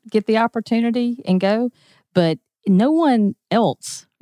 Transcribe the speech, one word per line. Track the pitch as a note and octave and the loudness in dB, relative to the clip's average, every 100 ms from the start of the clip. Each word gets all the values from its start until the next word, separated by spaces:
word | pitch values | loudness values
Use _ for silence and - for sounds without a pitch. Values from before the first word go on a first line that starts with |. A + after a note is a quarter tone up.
| A3 | -4
get | G#3+ G3+ | -4 0
the | A3 | 0
opportunity | A#3 A#3 - A#3 A#3 B3 A#3+ A#3+ | 0 -4 -2 -2 0 -2 -4 -4
and | - F#3 | -2 0
go, | F#3+ A3 B3 _ _ _ _ | 0 0 -2 _ _ _ _
but | F3+ E3 D#3 _ _ - | -2 0 -2 _ _ 0
no | F#3 C4 | 2 4
one | D#4+ D4+ A#3 G3+ - - | 2 2 2 0 -4 -2
else | A3 F3+ - - - - _ | 0 0 -2 -10 -16 -20 _